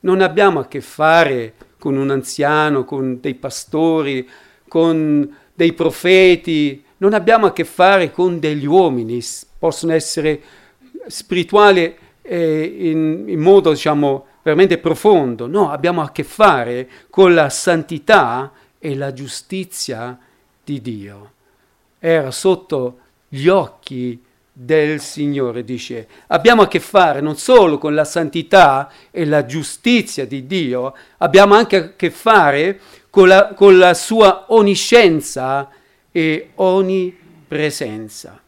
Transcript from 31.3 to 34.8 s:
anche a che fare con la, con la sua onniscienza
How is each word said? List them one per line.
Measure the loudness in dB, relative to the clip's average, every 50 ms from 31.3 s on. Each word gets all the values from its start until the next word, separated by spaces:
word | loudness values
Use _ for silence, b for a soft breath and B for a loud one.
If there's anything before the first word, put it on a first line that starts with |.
| 4 4 6 6 6
anche | 4 4 2 0
a | -2 -2 -4 _
che | _ -8 -8
fare | -8 -4 0 2 4 4 4 4 2 0 -2 -4 -6 -8 b b b b b b
con | _ 6 6 8
la, | 8 6 4 2 0
con | 4 6 6 8 8
la | 6 6 4
sua | 2 -2 -6 2 4 4 4 4 2 -4 0
onniscienza | 2 2 4 2 0 -2